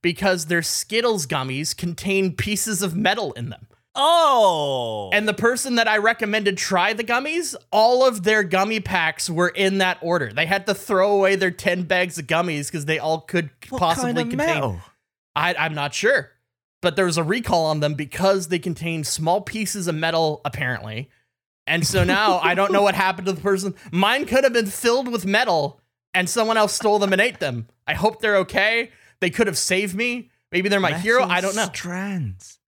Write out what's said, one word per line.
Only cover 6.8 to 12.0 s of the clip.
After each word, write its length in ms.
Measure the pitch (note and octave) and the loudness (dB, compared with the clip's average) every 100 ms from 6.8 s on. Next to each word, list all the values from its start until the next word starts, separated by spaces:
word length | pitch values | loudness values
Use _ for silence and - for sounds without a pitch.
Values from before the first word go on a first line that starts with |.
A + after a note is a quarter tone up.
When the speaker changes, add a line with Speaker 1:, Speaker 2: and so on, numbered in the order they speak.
| F#3 | 0
Speaker 1:
the 100 | A3 | -2
gummies, 520 | A3+ A#3+ C#4+ E4 D4+ - _ | -2 -2 -2 -6 -6 -10 _
all 320 | G#3 A3 B3 C4 | 4 4 6 4
of 160 | G#3+ | 2
their 180 | F3+ G#3+ | 2 2
gummy 380 | F#3+ F#3 G3+ A3 | 2 0 0 -2
packs 500 | - F#3 D#3+ - - | -2 0 0 -2 -6
were 200 | E3 F3 | 0 0
in 280 | F3 F#3+ G3 | 2 0 2
that 200 | F#3 F3+ | 0 0
order. 300 | E3+ F3 B2 | -2 -2 -2
They 120 | G#2 D#3 | -2 0
had 180 | G3 G3+ | 0 0
to 60 | |
throw 380 | F#3+ - G3 G3 | -4 0 2 4
away 240 | G3+ F#3+ G3 | 4 4 2
their 160 | F#3+ | 0
ten 320 | F3 - F3+ | 0 -2 -2
bags 340 | E3+ F#3 | 0 0